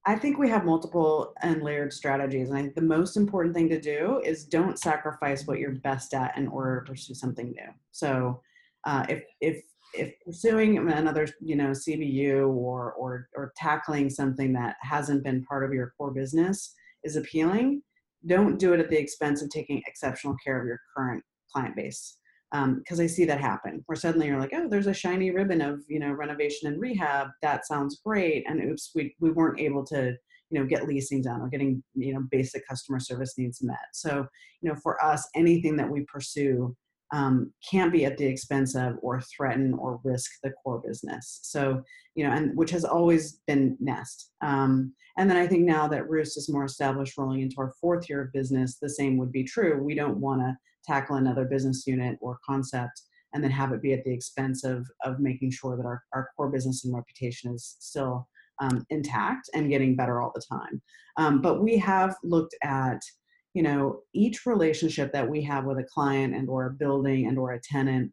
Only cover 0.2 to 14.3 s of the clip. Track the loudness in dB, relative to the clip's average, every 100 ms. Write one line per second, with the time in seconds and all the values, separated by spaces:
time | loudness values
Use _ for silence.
0.2 | 0 2 4 4 4 2 2 2 4 2
1.2 | 0 -4 -2 -2 -2 -4 -4 -4 -2 0
2.2 | 0 -2 -2 -2 -4 0 2 4 2 2
3.2 | 2 2 0 2 2 2 -2 -2 0 0
4.2 | -2 -4 -2 0 2 0 -2 -2 -4 -4
5.2 | -4 -2 -4 -4 -4 -4 -4 -4 -4 -4
6.2 | -2 -2 -4 -4 -4 -4 -6 -14 -14 -8
7.2 | -6 -6 -10 -10 -16 -20 _ -6 -2 0
8.2 | 0 -4 _ _ _ _ -4 -2 -2 -6
9.2 | -8 _ -2 -2 -12 _ _ -8 -8 -10
10.2 | -16 0 2 6 6 4 4 2 2 2
11.2 | -2 -4 -2 0 0 0 -2 -2 -2 0
12.2 | 2 4 4 2 -2 -4 -6 -6 -8 -8
13.2 | -10 -12 -12 -4 -2 -2 -2 0 0 0
14.2 | -2